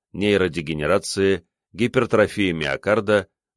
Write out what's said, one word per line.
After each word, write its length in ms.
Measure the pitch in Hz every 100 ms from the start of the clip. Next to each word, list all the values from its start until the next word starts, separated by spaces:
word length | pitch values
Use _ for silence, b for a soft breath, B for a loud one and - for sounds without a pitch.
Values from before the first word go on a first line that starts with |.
| _
нейродегенерации, 1400 | 87 104 98 92 80 80 78 76 98 - 98 98 92 - _ _
гипертрофии 800 | - 117 - 113 110 101 - 95
миокарда, 800 | 80 73 69 - 107 104 104 95 _ _